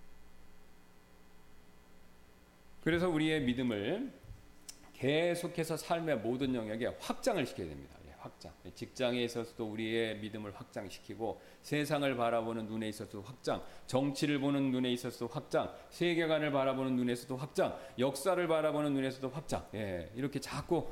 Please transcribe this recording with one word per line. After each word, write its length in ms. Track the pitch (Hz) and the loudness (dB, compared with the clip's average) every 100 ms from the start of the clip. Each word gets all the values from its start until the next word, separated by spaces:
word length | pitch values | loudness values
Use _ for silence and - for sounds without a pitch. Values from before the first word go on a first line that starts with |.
| - - - - - - - - - - - - - - - - - - - - - - - - - - - - | -14 -16 -16 -18 -18 -18 -20 -20 -20 -20 -20 -20 -20 -20 -20 -20 -20 -20 -20 -20 -20 -20 -20 -20 -20 -20 -20 -2
그래서 240 | 156 170 180 | 2 4 4
우리의 320 | 156 156 156 | 4 4 4
믿음을 720 | 127 123 123 107 104 190 277 - - - - - - - - | 2 2 2 2 2 0 -2 -8 -16 -16 -18 -16 -16 -16 -20
계속해서 880 | - 127 151 175 170 170 - 160 156 | -2 2 4 2 0 -2 -2 -2 -2
삶의 400 | - 170 160 131 | 0 0 2 2
모든 360 | 110 127 135 | 2 2 2
영역에 400 | 127 110 113 113 - | 2 0 -2 -2 -2
확장을 440 | - 233 262 196 123 | -6 0 2 2 0
시켜야 200 | - 85 | -4 -8
됩니다. 300 | 71 69 - 76 | -8 -12 -16 -18
예, 60 | - | -14
확장. 340 | 117 - 82 - 92 | -16 -14 -18 -16 -16
직장에 500 | - 107 - 123 123 | -12 -12 0 2 2
있어서도 420 | 117 117 113 - 110 | 0 -2 -6 -6 -4
우리의 520 | 107 110 113 113 104 | -2 0 2 0 -2
믿음을 360 | 107 107 104 | -6 -8 -8
확장시키고, 840 | 95 - 117 98 - - 101 113 - - - | -10 -10 -10 -10 -12 -12 -4 -4 -4 -12 -20
세상을 520 | - 147 147 147 143 | -4 -2 0 0 2
바라보는 520 | 123 117 117 113 113 107 | 2 2 2 0 -2 -4
눈에 240 | 110 110 | -4 -4
있어서도 320 | 104 104 104 | -4 -8 -8
확장, 400 | 98 131 - 113 - - - | -10 -6 -4 -2 -4 -14 -2
정치를 520 | 127 143 139 147 143 | 2 2 2 2 4
보는 320 | 139 143 135 | 4 4 4
눈에 220 | 127 127 | 4 2
있어서도 400 | 123 127 - 120 | 2 0 -4 -4
확장, 420 | 156 - 156 98 - - | -4 0 0 0 -6 -16
세계관을 640 | - 175 170 165 156 151 | 0 2 4 4 4 4
바라보는 420 | 139 135 131 131 | 4 4 2 2
눈에서도 420 | 127 123 120 - 127 | 4 2 0 -2 -6
확장, 380 | 143 - 143 - - - | -2 2 2 0 -10 0
역사를 480 | 131 135 190 180 175 | 2 2 2 4 4
바라보는 460 | 160 156 147 147 | 4 4 4 2
눈에서도 380 | 135 131 131 131 | 2 0 -2 -4
확장. 360 | 143 - 98 - | -6 -4 -4 -2
예, 380 | 101 101 90 80 | -4 -2 -4 -4
이렇게 240 | 113 139 139 | -4 -4 -4
자꾸 480 | - 143 - 165 - | -6 -8 0 0 0